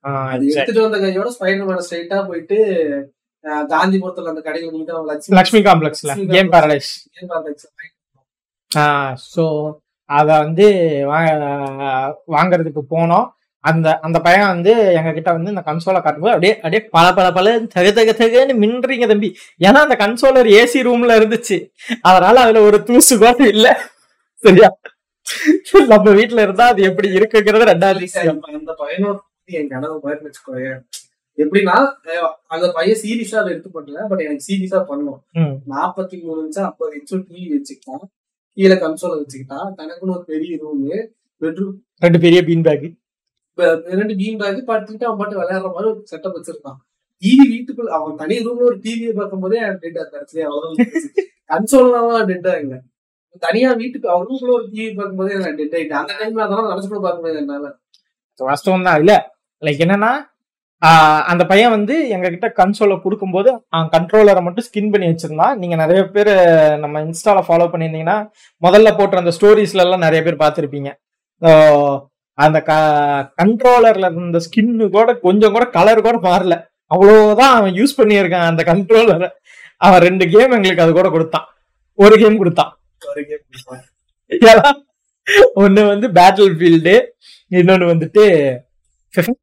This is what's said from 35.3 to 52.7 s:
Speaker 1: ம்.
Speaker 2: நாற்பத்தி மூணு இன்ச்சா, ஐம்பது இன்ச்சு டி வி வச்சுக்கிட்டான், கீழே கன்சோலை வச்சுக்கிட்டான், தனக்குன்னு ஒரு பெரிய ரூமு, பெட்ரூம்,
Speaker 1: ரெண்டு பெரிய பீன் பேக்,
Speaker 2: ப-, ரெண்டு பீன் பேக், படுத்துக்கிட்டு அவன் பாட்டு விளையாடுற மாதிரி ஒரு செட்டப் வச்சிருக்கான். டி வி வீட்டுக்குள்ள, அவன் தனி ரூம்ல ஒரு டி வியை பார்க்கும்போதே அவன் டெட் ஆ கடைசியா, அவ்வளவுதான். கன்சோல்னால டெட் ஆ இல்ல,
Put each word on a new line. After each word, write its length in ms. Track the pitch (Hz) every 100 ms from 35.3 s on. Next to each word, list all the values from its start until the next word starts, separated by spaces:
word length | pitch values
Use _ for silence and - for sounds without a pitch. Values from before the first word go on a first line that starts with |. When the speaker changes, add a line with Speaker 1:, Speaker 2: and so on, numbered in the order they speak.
Speaker 1:
ம். 240 | 165 156 135 131
Speaker 2:
நாற்பத்தி 500 | 139 160 185 190 185
மூணு 180 | 165 160
இன்ச்சா, 240 | 156 175
ஐம்பது 300 | 190 - 160 147
இன்ச்சு 220 | 143 190
டி 180 | 190 170
வி 100 | 175
வச்சுக்கிட்டான், 560 | 147 143 131 - - 196 _ _ _ _ -
கீழே 180 | 190 185
கன்சோலை 400 | 165 160 180 156
வச்சுக்கிட்டான், 520 | 139 131 135 139 147 -
தனக்குன்னு 400 | 311 170 185 175
ஒரு 80 | 175
பெரிய 280 | 156 175 156
ரூமு, 360 | 151 147 139 190 226 _ _ _
பெட்ரூம், 340 | 160 165 196 196 _ _
Speaker 1:
ரெண்டு 200 | 175 170
பெரிய 220 | 170 175
பீன் 220 | 165 170
பேக், 240 | 165 143 156 165 _ _ _ _ _ -
Speaker 2:
ப-, 240 | 170 165 170
ரெண்டு 240 | 185 214
பீன் 260 | 202 208 214
பேக், 220 | 202 196 247
படுத்துக்கிட்டு 400 | 220 202 214 240
அவன் 120 | 208
பாட்டு 160 | 208 196
விளையாடுற 340 | 175 190 185
மாதிரி 180 | 175 220
ஒரு 120 | 208
செட்டப் 320 | - 160 190 170
வச்சிருக்கான். 440 | 170 156 139 135 _ _ _ _
டி 80 | 185
வி 120 | 262 262
வீட்டுக்குள்ள, 440 | 226 - 214 233
அவன் 240 | - 156 147
தனி 220 | 160 240
ரூம்ல 260 | 226 240
ஒரு 140 | 247 196
டி 140 | 214
வியை 200 | 233 233
பார்க்கும்போதே 460 | 202 190 190 185 226
அவன் 200 | 214 190
டெட் 180 | 170 165
ஆ 80 | 151
கடைசியா, 400 | 143 143 156 151
அவ்வளவுதான். 460 | 143 - 160 240 330 294 - 381 _ _
கன்சோல்னால 760 | 208 220 269 247 240 233 233 196
டெட் 220 | 180 180
ஆ 60 | 165
இல்ல, 200 | 139